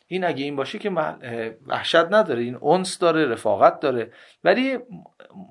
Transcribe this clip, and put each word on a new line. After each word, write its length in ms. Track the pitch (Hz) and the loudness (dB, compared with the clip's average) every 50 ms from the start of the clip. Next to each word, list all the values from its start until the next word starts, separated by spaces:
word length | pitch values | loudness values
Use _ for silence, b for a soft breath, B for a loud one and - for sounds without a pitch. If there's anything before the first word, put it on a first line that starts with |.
| B | B
این 180 | B 175 190 180 | B -6 -4 -2
اگه 200 | 170 143 135 139 | -2 -4 -4 -6
این 120 | 143 147 | -6 -4
باشه 220 | 135 135 - - 208 | -6 -6 -6 -6 -6
که 120 | - 202 | -6 -4
مح-، 280 | 185 165 151 156 - - | -2 -2 -4 -4 -6 -10
اه، 280 | - 120 117 117 113 113 113 - - | -12 -10 -8 -8 -8 -8 -10 -12 -8
وحشت 300 | - - 120 - - - 165 165 175 | -6 -6 -4 -2 2 4 4 4 4
نداره، 300 | 202 220 208 165 123 120 | 4 2 2 2 0 -2
این 160 | 120 123 127 - | -2 -4 -6 -4
انس 360 | - 147 175 185 185 185 - - | 0 2 2 2 2 -2 -4 0
داره، 280 | 175 170 160 156 156 | 2 2 4 4 2
رفاقت 540 | 127 113 - - 107 101 98 135 170 170 - | 0 0 -2 0 0 2 6 6 4 4 4
داره. 320 | 156 139 123 117 117 - B B B B B B - | -2 -2 -2 -2 -4 -6 B B B B B B 2
ولی 340 | 165 196 240 262 269 262 214 - - 185 165 - - _ - - - - 190 185 - | 2 2 2 2 -2 -4 -6 -8 -12 -18 -20 -20 -20 _ -20 -20 -20 -20 -20 -20 -16